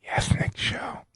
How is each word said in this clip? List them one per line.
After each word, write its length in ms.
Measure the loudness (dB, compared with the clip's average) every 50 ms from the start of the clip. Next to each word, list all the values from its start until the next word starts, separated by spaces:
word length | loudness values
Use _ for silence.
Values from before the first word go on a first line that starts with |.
| _
the 120 | 0 0
ethnic 400 | 0 4 4 2 2 2 0 0
show. 420 | -2 -2 -2 -2 -2 -4 -6 -8 -10 -12 _ _